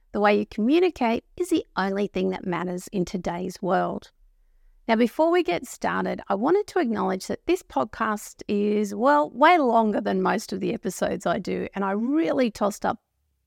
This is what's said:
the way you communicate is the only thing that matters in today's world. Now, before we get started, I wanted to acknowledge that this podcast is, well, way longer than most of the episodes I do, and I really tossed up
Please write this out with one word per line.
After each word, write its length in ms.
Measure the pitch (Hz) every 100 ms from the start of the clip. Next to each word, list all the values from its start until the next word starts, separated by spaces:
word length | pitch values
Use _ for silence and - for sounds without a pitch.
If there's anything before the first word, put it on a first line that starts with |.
| _
the 80 | 208
way 180 | 208 208
you 80 | 214
communicate 800 | - 220 330 359 - 233 226 - -
is 140 | 359
the 160 | 320 - -
only 280 | 190 196 202
thing 240 | 190 190
that 160 | 190 190
matters 420 | 170 180 180 -
in 160 | 202 175
today's 540 | 190 175 175 185 -
world. 520 | 180 180 175 196 - _ _ _ _ _ _ _ -
Now, 100 | 226
before 340 | 233 - 330
we 100 | 359
get 240 | 339 349 262
started, 560 | - 175 185 185 185 -
I 80 | 196
wanted 320 | 262 392 415
to 120 | 370
acknowledge 460 | 247 208 190 190 -
that 220 | - -
this 160 | 359
podcast 800 | - 277 240 - 220 208 - - -
is, 460 | 208 208 208 208
well, 380 | 202 254 294 302
way 260 | 240 311 349
longer 420 | 262 226 220 214
than 220 | 202 190
most 320 | 180 185 -
of 60 | 190
the 160 | 185 -
episodes 500 | 190 - - 196 180
I 140 | 170
do, 280 | 190 185 185
and 100 | 196
I 100 | 196
really 580 | 202 240 302 330 277 247
tossed 340 | - 202 - 190
up 160 | 220 _ _ _ _